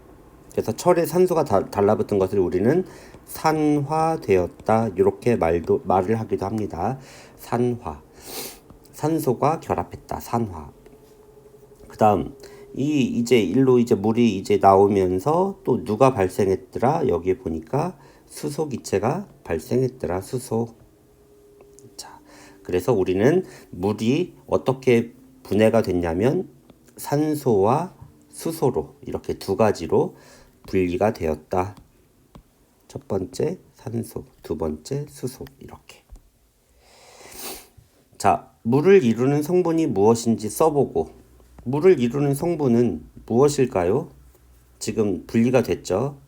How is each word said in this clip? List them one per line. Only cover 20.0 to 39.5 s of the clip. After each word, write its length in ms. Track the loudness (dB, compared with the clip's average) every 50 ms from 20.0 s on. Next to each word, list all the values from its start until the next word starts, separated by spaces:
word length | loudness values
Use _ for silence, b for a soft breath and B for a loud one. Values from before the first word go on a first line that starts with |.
| -6 -6 -4 -6
수소. 560 | -6 -6 -8 -10 -8 -6 -4 -4 -4 -6 -10 -16 -20 _ _ _ _ _ _ _ _ _ _ _ _ _ _ -20 -20 -20 -20 -20 -20 -20 -20
자, 240 | -20 -20 -20 -20 -20 B B B B B B B B -8
그래서 300 | -4 -4 -2 0 0 0
우리는 520 | 0 0 0 0 2 4 4 4 2 0 B B B B B
물이 640 | -8 -4 -2 -2 -2 0 0 0 0 0 -2 -6 -10 -14 -6
어떻게 640 | -2 -2 -2 0 -2 -4 0 2 2 2 2 2 -2 -6 -20 -20 -20 -20 _ -10
분해가 400 | -4 0 2 4 4 4 2 2
됐냐면 640 | 0 0 -2 -2 -2 0 0 0 2 0 0 -4 -6 -12 _ _ -20 -20 _ _ _ _
산소와 960 | -18 -8 -4 -2 0 0 0 -2 -2 0 0 2 4 4 2 2 0 -2 -6 -10 -16 -20 -20 -20 _ _ _
수소로 680 | -16 -10 -8 -8 -6 -2 -2 -2 0 -2 -4 -6 -10 _ -12
이렇게 320 | -10 -10 -10 -8 -8 -10
두 220 | -8 -6 -4 0
가지로 600 | 2 2 2 0 0 -2 -2 0 0 0 0 b b b b b b b b b _ -12
분리가 480 | -4 -2 0 0 0 0 0 0 0 0
되었다. 600 | -2 -2 -4 -4 -4 -6 _ -4 -4 -4 -4 -8 -16 -20 _ _ _ _ _ _ _ _ _ -20 -20 -20 _ _ _ _ _ _ _ _
첫 220 | -18 -16 -16 -8 -6
번째 500 | -4 -4 -4 -4 -4 -4 -4 -4 -4 -6 -12 _ _
산소, 500 | -18 -12 -8 -8 -8 -8 -8 -10 -14 -16 -16 _ _ -12
두 140 | -10 -8
번째 500 | -6 -6 -6 -6 -8 -10 -8 -8 -8 -8 -10
수소, 360 | -12 -12 -12 -12 -12 -12 -18 -20 -20 _
이렇게. 460 | -20 -20 -20 -20 _ -20 -20 -20 _ _ -20 -20 _ _ _ _ _ _ _ _ _ _ B B B B B B B B B B B B B B B B B B B B B -20 -20 _ _ _ _ _ _ -2
자, 340 | 0 0 0 0 -2 -10 _ _ -4
물을 400 | 0 0 2 6 6 6 8 6
이루는 400 | 4 2 2 0 0 0 0 0
성분이 440 | 0